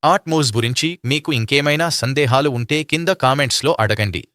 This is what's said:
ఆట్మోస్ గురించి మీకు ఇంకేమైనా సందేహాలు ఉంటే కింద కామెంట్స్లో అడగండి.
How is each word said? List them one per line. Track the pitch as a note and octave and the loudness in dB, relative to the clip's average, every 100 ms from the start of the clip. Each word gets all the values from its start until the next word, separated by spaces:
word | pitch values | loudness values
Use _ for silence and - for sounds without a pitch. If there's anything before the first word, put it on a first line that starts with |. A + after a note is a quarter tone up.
ఆట్మోస్ | C#3+ F#3+ - D#3+ C#3 | 2 0 0 0 0
గురించి | A2 A#2 B2+ D#3+ F3 | 0 -2 -2 -4 -4
మీకు | A#2+ D3 D3+ | -2 -2 0
ఇంకేమైనా | C3+ A2 C#3+ D3 D3 E3 C#3+ | -2 0 2 2 0 0 -2
సందేహాలు | A#2+ C3+ C#3 C3 D3 | -2 0 2 2 2
ఉంటే | A#2+ A#2 D3+ | -2 -2 -4
కింద | D3+ D#3 E3+ F3+ | -2 -2 -2 0
కామెంట్స్లో | C3 C#3 C3+ - C#3 E3+ | 0 2 0 0 0 0
అడగండి. | G#2+ G#2+ G#2 F2 - | 0 0 -2 -4 -10